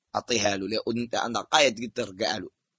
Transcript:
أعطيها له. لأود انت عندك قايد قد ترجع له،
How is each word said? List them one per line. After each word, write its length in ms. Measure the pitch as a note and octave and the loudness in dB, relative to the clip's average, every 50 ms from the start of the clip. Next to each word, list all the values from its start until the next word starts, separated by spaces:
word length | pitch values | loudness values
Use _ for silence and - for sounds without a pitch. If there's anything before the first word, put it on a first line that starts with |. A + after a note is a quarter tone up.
| _ _ - | _ _ -4
أعطيها 420 | G#2+ - - B2 A2+ G2+ G#2 G2 | -4 -2 0 0 2 2 2 0
له. 120 | G2 G2 F#2+ | 0 -2 -2
لأود 280 | A2 G#2+ - - A2+ | -4 -2 -2 -2 -2
انت 180 | A#2 A#2+ A#2 - | -2 -4 -2 -2
عندك 260 | G2+ - A#2 A#2 G#2 | -2 -2 -2 -2 -4
قايد 440 | F#2 - - D#3 D3 C3 G#2+ G2+ A#2+ | -2 2 4 4 6 4 2 0 -6
قد 80 | A#2 - | -6 -4
ترجع 420 | - A2+ G2 F#2+ F#2 G#2+ D#2+ F#2+ | -4 -6 -6 -4 -2 0 0 0
له، 140 | G#2+ F2+ E2 - _ _ _ _ | -2 -6 -10 -14 _ _ _ _